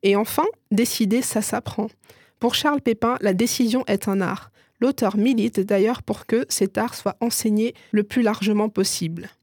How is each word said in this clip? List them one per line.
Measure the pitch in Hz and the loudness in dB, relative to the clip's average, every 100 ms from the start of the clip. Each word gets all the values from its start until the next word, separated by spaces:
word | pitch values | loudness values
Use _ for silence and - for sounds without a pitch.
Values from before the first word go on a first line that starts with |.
Et | 196 202 | 4 2
enfin, | 214 - 359 - _ | 2 0 0 -2 _
décider, | 202 240 - 214 226 | 0 0 0 0 2
ça | 262 214 | 0 -4
s'apprend. | 214 208 - - 214 _ _ - _ _ | -2 -4 -6 -6 -8 _ _ -20 _ _
Pour | 233 - | -2 0
Charles | 302 294 | 0 0
Pépin, | 247 226 233 254 | 0 0 0 0
la | 208 185 | 0 2
décision | 240 - 240 247 254 | 0 2 2 0 0
est | 196 - | -2 0
un | 196 | -2
art. | 185 190 - _ _ _ | -2 -4 -10 _ _ _
L'auteur | 240 277 214 202 | -2 2 0 2
milite | 226 240 196 - | 2 2 0 -2
d'ailleurs | 196 202 214 247 | 0 2 2 0
pour | - 214 - | -6 -8 -2
que | 226 277 | -2 -2
cet | - 196 - | -2 -2 -2
art | 226 - | -4 -4
soit | 202 - | -6 -2
enseigné | 233 - 220 208 226 - - | -4 -2 0 0 0 -4 -2
le | 208 | 0
plus | 208 - | 0 0
largement | 226 220 196 208 214 | 0 2 0 2 0
possible. | 196 196 - 170 165 180 _ | 0 -2 -2 -4 -6 -12 _